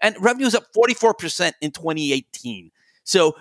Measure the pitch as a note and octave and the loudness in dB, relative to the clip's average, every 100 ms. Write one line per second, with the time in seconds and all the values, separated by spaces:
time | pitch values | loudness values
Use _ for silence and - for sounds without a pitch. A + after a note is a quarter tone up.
0 | G#3+ F#3+ G#3 B3 C4 A3+ - G#3 A#3+ A#3 | -2 0 0 2 0 0 0 0 2 2
1 | A3+ G#3 E3 - E3+ - D3+ - D#3+ D#3 | 0 0 -4 -2 -4 -2 -8 -6 -6 -4
2 | C#3+ C3+ - - B2 G2+ E2 _ _ _ | -2 -2 -4 -14 -12 -12 -16 _ _ _
3 | - F#3+ D#3 - | 0 2 2 0